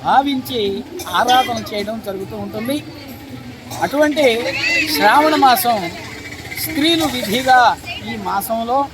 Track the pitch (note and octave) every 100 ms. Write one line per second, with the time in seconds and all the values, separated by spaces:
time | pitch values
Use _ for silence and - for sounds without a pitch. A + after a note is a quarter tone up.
0 | C#3 A3 C#4+ C4 B3+ B3+ G3+ G3 - F4+
1 | - F3+ A#3+ B3+ B3+ A3+ G#3 G#3 G3+ A3+
2 | G#3 F#3+ F#3+ A3 G3+ G3+ A#3 D4 - -
3 | - - - - - - - - F3+ C#4
4 | D4+ D4 C#4 A3+ B3 - - F4 D#4 D4+
5 | G3+ B3+ D#4 D4+ C4+ A#3 A#3+ A3+ E3+ -
6 | - - - - - - - D#4+ D4+ E4
7 | D#4 B3 A3 A3 C4 B3+ A#3 F3 - -
8 | G#3 A3+ F#3+ F#3+ G3 A3+ A#3 C4 C#4